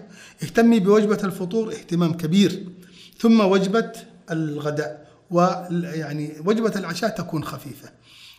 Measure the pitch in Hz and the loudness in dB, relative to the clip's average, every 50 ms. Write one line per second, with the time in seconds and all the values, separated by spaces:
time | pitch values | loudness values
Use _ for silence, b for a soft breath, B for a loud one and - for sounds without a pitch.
0 | - B B B B B B _ 165 - - 233 233 233 233 226 175 196 208 220 | -12 B B B B B B _ -12 -2 2 4 6 6 6 4 4 4 4 4
1 | 214 214 208 - 208 190 - - 185 175 226 226 220 - - - - - 170 170 | 4 2 0 -2 -2 -4 -6 -6 -8 -4 -4 -4 -4 -4 -8 -10 -8 -4 -2 0
2 | 175 165 - - 165 151 170 202 202 226 - - - - - B B B B B | 0 0 0 -2 -4 0 4 4 4 4 2 -2 -10 -14 -16 B B B B B
3 | B B B _ - 233 226 220 208 185 196 196 190 190 190 226 - - - - | B B B _ 4 4 6 6 6 4 4 2 2 2 0 0 -2 -2 -8 -14
4 | - - - - _ - 170 160 160 151 147 147 147 151 143 147 147 147 - - | -18 -20 -20 -20 _ -8 -6 -4 -4 -4 -6 -6 -6 -4 -4 -4 -4 -6 -8 -14
5 | B B B B B _ 175 175 175 185 180 175 - - 175 175 170 170 151 160 | B B B B B _ 0 2 2 2 2 -2 -6 -6 -6 -4 -4 -4 -6 -8
6 | 156 143 147 151 151 151 151 151 156 190 226 226 226 214 - 196 185 165 165 - | -8 -8 -8 -8 -8 -8 -10 -6 -2 0 0 2 0 0 -2 -4 -6 -6 -6 -4
7 | 233 214 - - - - - 156 139 - - 131 - 135 - - - - - B | -4 -4 -4 -4 -8 -6 -6 -6 -6 -8 -10 -12 -14 -16 -16 -16 -20 -20 -20 B
8 | B B B B B B B | B B B B B B B